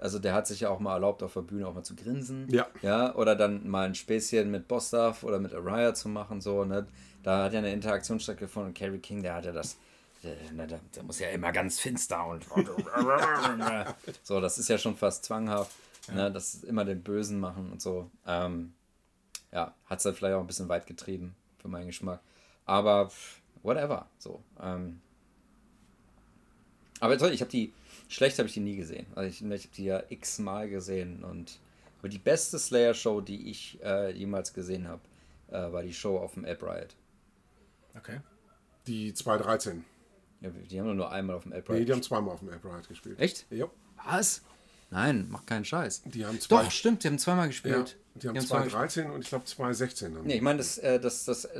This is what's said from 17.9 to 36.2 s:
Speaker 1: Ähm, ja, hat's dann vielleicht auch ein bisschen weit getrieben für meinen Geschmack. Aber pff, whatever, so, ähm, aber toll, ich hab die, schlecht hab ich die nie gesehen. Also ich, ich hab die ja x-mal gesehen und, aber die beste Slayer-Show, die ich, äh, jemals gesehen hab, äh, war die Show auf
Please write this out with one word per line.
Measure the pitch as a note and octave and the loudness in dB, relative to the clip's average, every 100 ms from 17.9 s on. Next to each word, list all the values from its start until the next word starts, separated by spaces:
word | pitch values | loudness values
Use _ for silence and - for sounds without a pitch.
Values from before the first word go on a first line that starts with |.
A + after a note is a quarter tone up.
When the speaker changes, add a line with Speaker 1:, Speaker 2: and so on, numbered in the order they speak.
| F2+ F2 - - | -4 -6 -12 -4
Speaker 1:
Ähm, | F2 F2+ F2 E2+ - _ _ _ _ _ - - | 0 0 -2 -8 -14 _ _ _ _ _ -18 -8
ja, | F2 E2 - - | -4 -4 -8 -10
hat's | F#2 | -2
dann | G2+ | -2
vielleicht | E2+ G2 | 0 0
auch | F#2+ | 0
ein | F2+ | 0
bisschen | F#2+ F#2 | -6 -2
weit | F2 - | -2 -4
getrieben | E2+ - F#2+ F2+ F2+ _ _ | -12 -8 -8 -8 -14 _ _
für | F#2 | -10
meinen | F2+ F2+ | -8 -8
Geschmack. | - F#2+ F2+ - _ _ _ | -6 -6 -6 -10 _ _ _
Aber | - G2 G#2 G2+ G2 | 2 6 8 6 6
pff, | - - - _ - | -2 -18 -18 _ -6
whatever, | G#2 B2+ D3 G2+ - _ | 0 0 2 -2 -6 _
so, | - - - - | -14 -14 -16 -10
ähm, | F#2 F2+ F2+ E2+ - _ _ _ _ _ _ _ _ _ _ - _ _ _ _ _ _ _ - | -6 -6 -6 -10 -18 _ _ _ _ _ _ _ _ _ _ -20 _ _ _ _ _ _ _ 0
aber | A2+ C3 | 4 6
toll, | E3+ | 6
ich | A#2+ | 4
hab | A#2+ | 0
die, | B2+ G#2+ - - - - | 0 -2 -6 -20 -20 -14
schlecht | - C3+ C3+ | 2 4 4
hab | - | 0
ich | |
die | - | 0
nie | G2+ G2 | -4 -4
gesehen. | D#2+ - G2 - | -6 -8 -10 -6
Also | F#2+ | -6
ich, | F2 | -4
ich | G#2+ G2+ | -6 -6
hab | - | -8
die | - | -6
ja | F#2+ F#2+ - | 0 0 -2
x-mal | - - - G2+ G2 G#2+ | -8 -6 -4 -4 -4 -4
gesehen | G2 F2+ F#2+ F2+ E2+ | -6 -4 -4 -4 -8
und, | F2+ F2 E2+ - - _ - - | -10 -10 -12 -16 -20 _ -20 -12
aber | G2 | -10
die | G2+ | -2
beste | B2 D#3+ - - | 4 4 2 -2
Slayer-Show, | - B2 A#2 A#2 A#2 G#2 | 2 6 6 6 2 0
die | G2 G2+ G2+ | -2 -8 -10
ich, | G2+ - - | -12 -14 -8
äh, | G2+ G2 G2 | 0 0 0
jemals | F#2 G2 G2 F#2 | -2 -2 -2 -4
gesehen | - F2+ F#2 F2 | -6 -4 -4 -6
hab, | E2 - - - - - | -10 -16 -20 -20 -20 -10
äh, | F#2 F2 | -6 -4
war | F2 | -4
die | F2 | -6
Show | E2+ G#2 | -4 0
auf | F#2+ | 0